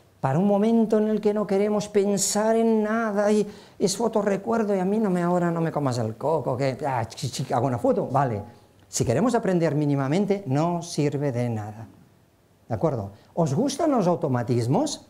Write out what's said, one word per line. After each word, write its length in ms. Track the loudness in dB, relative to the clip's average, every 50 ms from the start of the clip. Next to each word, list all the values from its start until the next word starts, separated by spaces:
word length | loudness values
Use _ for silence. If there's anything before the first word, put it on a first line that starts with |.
| -20 _ _ _
para 180 | -2 0 0 2
un 80 | 2
momento 520 | 2 2 2 2 4 4 4 4 4 2 2
en 100 | 2 2
el 120 | 0 0
que 140 | 0 0 0
no 120 | 0 -2
queremos 420 | 0 0 2 2 2 0 -2 -2 0
pensar 680 | 0 0 2 2 0 0 0 0 0 0 2 2 2
en 300 | 4 4 4 4 2 2
nada 480 | 0 0 -2 -2 -2 -2 0 2 2 2
y 120 | 2 2 0 -6 -14 -20 -20 -6 -2
es 180 | -2 -2 0
fotorrecuerdo 800 | 0 -2 0 0 0 0 2 0 -2 -2 -2 -2 0 0 0 0
y 20 | 0
a 60 | 0
mí 140 | 0 0 0
no 120 | 0 0
me, 120 | 0 0 2
ahora 280 | 2 2 2 2 0
no 100 | 0 0
me 120 | -2 -2 -2
comas 260 | -2 -2 0 0 0
el 180 | -2 -4 -4
coco, 400 | -4 -2 -2 0 0 0 -2 -2
que, 220 | 0 -2 -2 -2 -2 -4
ah, 180 | -4 -2 -2 -4
chi, 220 | -4 -6 -8 -8 -6
chi, 220 | -6 -6 -6 -2 0
hago 140 | 0 0
una 120 | 0 -2 0
foto, 280 | 0 0 2 2 0
vale. 360 | 0 0 0 0 0 -2 -4 -6 -10 -16 -20 -20 _ _ _ -20
Si 180 | _ -4 -2 0
queremos 300 | 0 2 2 2 2 2
aprender 400 | 0 0 2 0 2 2 2 0
mínimamente, 680 | 0 0 0 0 0 0 0 0 0 0 0 -2 -2 -2
no 360 | -2 0 0 0 0 -2 -4 -6
sirve 500 | -6 -4 -2 -2 0 0 -2 -2 -2 -2
de 160 | -2 -2 -2
nada, 400 | -4 -4 -6 -8 -12 -14 -16 -18 -20 -20 -20 -20 _ _ _ _ _ _ _ _ _ _ _ _
¿de 60 | -4
acuerdo? 360 | -2 -2 -2 -2 -2 -6 -8 -12 -18 -20 -10 -2
¿Os 200 | -2 0 0 2
gustan 360 | 0 0 0 0 0 0 2
los 160 | 2 2 2
automatismos? 920 | 2 0 0 0 -2 -2 -2 0 0 0 0 2 2 0 0 0 -2 -4 -8 -6 0